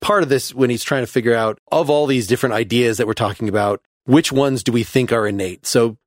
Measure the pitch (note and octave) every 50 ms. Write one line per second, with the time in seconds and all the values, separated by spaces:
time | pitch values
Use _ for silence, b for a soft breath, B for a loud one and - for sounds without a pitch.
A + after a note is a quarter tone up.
0 | - - G#3 G3+ E3+ C3+ C3+ B2+ - - - B2+ C3 B2 A#2+ A2+ - - D3 C3+
1 | A#2+ - - C3 A2 A#2+ A#2 A2+ A2+ A2 G#2 - _ _ - D#3 E3+ C#3+ D3 D3
2 | D3 C3+ C3+ B2+ G#2+ F2+ A#2+ - - B2+ G#2+ A2 A#2 F#2+ A2+ A#2+ B2 A#2 A2 G#2
3 | A#2+ G#2+ A2 - A#2 G2+ G2+ - A#2 G#2 G2+ G#2+ G#2 G2+ G2+ - _ _ _ _
4 | _ B2+ B2+ D#3+ E3 - C3+ C3+ C#3 C#3 C3 A#2+ - - A2+ A#2+ A2 - - C3+
5 | B2+ A2+ A#2+ A2+ G#2+ G#2 G2+ G2 F#2+ F2+ F2+ - - - - B2 A#2 A#2 A2 -
6 | _